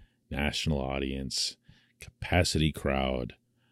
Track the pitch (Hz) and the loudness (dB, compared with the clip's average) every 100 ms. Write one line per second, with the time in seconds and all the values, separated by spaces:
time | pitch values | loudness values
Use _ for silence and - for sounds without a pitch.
0 | - _ - 67 73 - 82 71 65 67 | -20 _ -8 -2 -2 0 0 0 0 -2
1 | 67 67 65 - - - - - _ _ | -2 -4 -4 -4 -4 -6 -20 -20 _ _
2 | - - - 90 87 78 78 - 69 67 | -20 -12 2 4 4 4 2 2 0 2
3 | 65 65 60 - _ _ _ | 0 -2 -4 -10 _ _ _